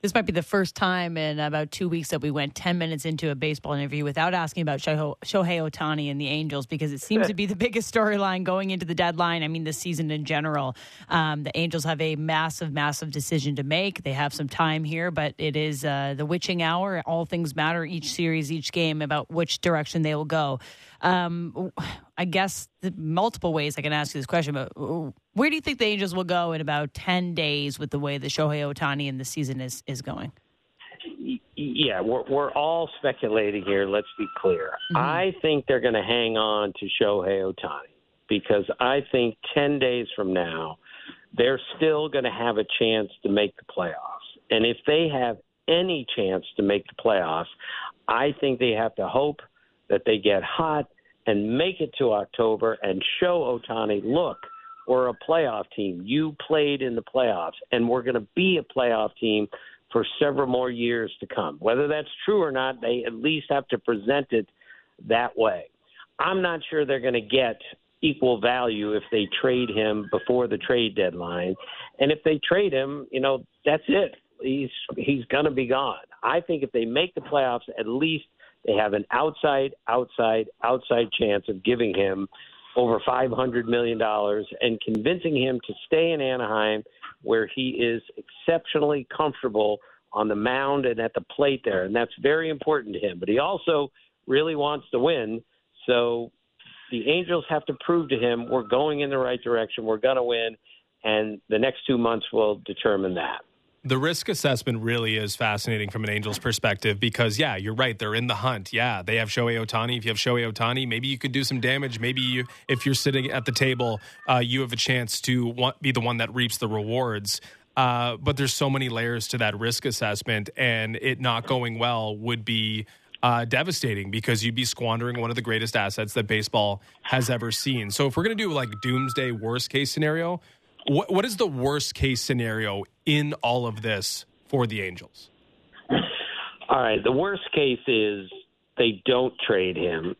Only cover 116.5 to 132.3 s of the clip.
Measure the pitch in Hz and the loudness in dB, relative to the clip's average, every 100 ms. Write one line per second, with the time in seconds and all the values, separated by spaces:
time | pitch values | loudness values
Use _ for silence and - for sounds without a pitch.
116.5 | - 113 107 104 120 123 107 101 - - | 0 -2 -2 -2 -2 0 -2 -4 -6 -8
117.5 | - _ - 127 120 123 113 139 143 135 | -20 _ 0 2 2 -2 -2 -2 0 -2
118.5 | - 143 135 131 117 117 120 110 123 110 | 0 0 0 -2 -2 -2 -2 -4 0 0
119.5 | 104 113 117 135 117 110 104 - 110 101 | 0 -2 -2 -2 -2 -2 -2 -2 -2 -4
120.5 | - 127 113 110 113 131 127 127 117 117 | -2 0 0 -2 -4 -2 -2 0 -2 0
121.5 | 131 120 113 120 120 110 107 110 117 107 | -2 -2 -2 0 0 -2 -4 -4 -4 -2
122.5 | 113 110 107 104 - _ - 120 120 117 | 0 0 -4 -8 -14 _ 0 2 2 2
123.5 | 127 170 160 131 101 98 110 110 117 113 | 0 0 -2 -2 -2 -4 -4 0 0 0
124.5 | 117 123 - 120 113 120 120 117 120 117 | -2 -4 -2 -2 -2 -2 -2 -4 -4 -2
125.5 | 110 110 117 101 101 107 123 107 110 104 | -2 0 0 -2 -2 -4 -2 0 0 0
126.5 | 117 104 98 - _ - 131 120 120 117 | 0 0 -2 -10 _ -2 0 0 -2 -2
127.5 | 110 - 127 104 98 143 143 190 214 214 | -4 -2 -2 -2 0 0 2 -2 0 -2
128.5 | 147 123 104 127 127 135 123 127 113 110 | -2 -4 -6 -2 -2 -2 -2 -2 -4 -4
129.5 | 123 - 139 139 - 151 160 170 175 _ | -4 -2 -2 -2 0 0 0 -2 -4 _
130.5 | _ _ _ - 143 208 190 240 196 208 | _ _ _ 0 0 2 2 0 0 0
131.5 | 135 131 147 - - 135 123 - | 2 0 0 -2 -2 0 0 0